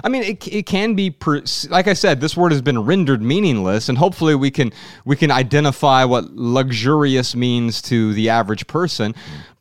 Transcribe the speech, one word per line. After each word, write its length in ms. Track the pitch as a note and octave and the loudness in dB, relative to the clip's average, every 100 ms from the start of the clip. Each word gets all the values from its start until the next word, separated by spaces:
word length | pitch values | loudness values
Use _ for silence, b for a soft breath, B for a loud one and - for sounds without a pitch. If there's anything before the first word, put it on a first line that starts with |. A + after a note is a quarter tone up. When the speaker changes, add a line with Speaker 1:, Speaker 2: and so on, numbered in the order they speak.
Speaker 1:
I 60 | A#3 | -4
mean, 140 | C4 | -2
it, 240 | G3+ G3+ - | -4 -8 -8
it 180 | G#3 - | -8 -4
can 280 | F#3 A3 | -2 0
be, 160 | G3+ F#3+ | 0 -2
per-, 340 | - D#3+ C#3+ - - D3 | -2 -2 -2 -4 -8 -2
like 180 | F3 F#3+ | 0 2
I 60 | |
said, 260 | F#3 G3 C#3 | 2 2 2
this 160 | D3+ F3 | 0 0
word 160 | F3 | 2
has 100 | C#3+ | 2
been 180 | B2+ A#2+ | 0 0
rendered 420 | G#2+ F#3+ D#3 B2 | 2 2 2 2
meaningless, 680 | A2+ F3 F#3+ A2+ F#2 G#2+ - | 0 0 0 0 0 -2 0
and 100 | B2+ | 0
hopefully 380 | F#3 - D#3+ C#3+ | 0 2 2 2
we 160 | C3+ | 0
can, 220 | C3+ A#2+ B B B C3 | 0 -2 B B B -4
we 100 | C#3+ | 0
can 160 | D#3 | 2
identify 720 | B2+ B2+ D3 D3 - C#3+ C3 | 2 2 2 0 2 4 4
what 300 | B2+ B2 - | 4 0 -2
luxurious 1040 | A2 A#2+ B2+ C3 A2+ A#2+ D3+ C#3+ C3 B2 B2 | -6 0 0 0 -2 0 2 2 0 -2 -2
means 460 | B2 A#2+ A#2 A2 | -2 0 -2 -4
to 300 | - A#2 A2 | -2 0 0
the 160 | G#2 A2 | 0 2
average 380 | A#2 G#2 G#2+ - | 2 0 -4 -4
person. 460 | D#3 F3 - G#2+ | -4 -2 -2 -4
Speaker 2:
Mm. 60 | B B D3 B _ | B B -18 B _